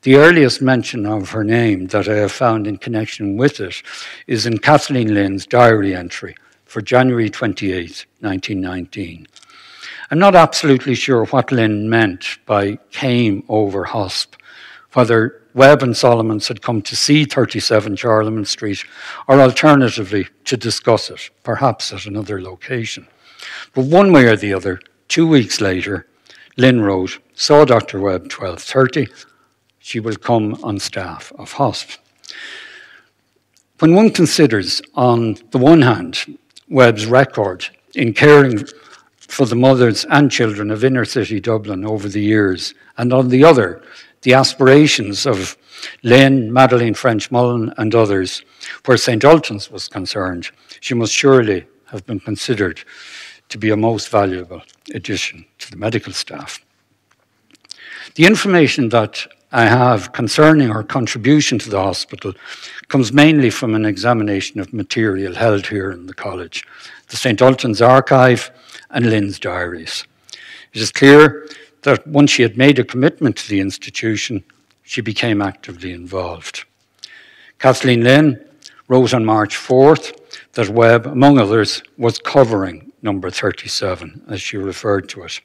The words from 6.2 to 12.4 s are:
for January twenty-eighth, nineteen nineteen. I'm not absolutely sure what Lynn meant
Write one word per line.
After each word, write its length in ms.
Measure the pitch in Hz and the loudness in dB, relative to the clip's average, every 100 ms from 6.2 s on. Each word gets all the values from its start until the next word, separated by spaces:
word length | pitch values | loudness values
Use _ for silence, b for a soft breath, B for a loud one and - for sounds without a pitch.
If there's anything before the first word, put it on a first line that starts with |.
| 92 - b b | -16 -20 b b
for 160 | _ - | _ -14
January 500 | 104 123 131 120 110 | 0 2 2 0 -4
twenty-eighth, 760 | - 120 92 98 92 87 - - _ | -4 -8 -6 -6 -6 -10 -16 -20 _
nineteen 400 | 107 95 - 98 | -8 -8 -8 -8
nineteen. 680 | 92 90 85 - 90 82 78 _ B B B B B B B | -8 -10 -12 -14 -14 -16 -20 _ B B B B B B B
I'm 80 | 151 | 2
not 160 | 196 | 4
absolutely 600 | 180 160 - 156 131 139 | 6 4 2 0 0 0
sure 320 | 120 - 127 107 | -6 -2 -2 0
what 260 | 120 120 | -2 -2
Lynn 360 | 131 113 104 107 | -2 -2 -2 -2
meant 500 | 113 110 90 - - | 0 0 -4 -14 -16